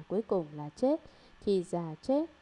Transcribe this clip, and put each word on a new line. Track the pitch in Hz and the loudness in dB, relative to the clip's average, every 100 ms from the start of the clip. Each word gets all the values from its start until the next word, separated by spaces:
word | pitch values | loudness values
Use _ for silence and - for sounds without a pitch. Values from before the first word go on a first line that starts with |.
| - | -4
cuối | 190 | -2
cùng | - 190 151 151 | 0 0 -2 -8
là | 147 | -10
chết. | - 262 320 - - - - | 0 2 0 -4 -20 -20 -6
Khi | 208 190 | 0 2
già | 170 170 165 156 | 2 -4 -4 -6
chết | - 277 330 - | 0 2 0 -6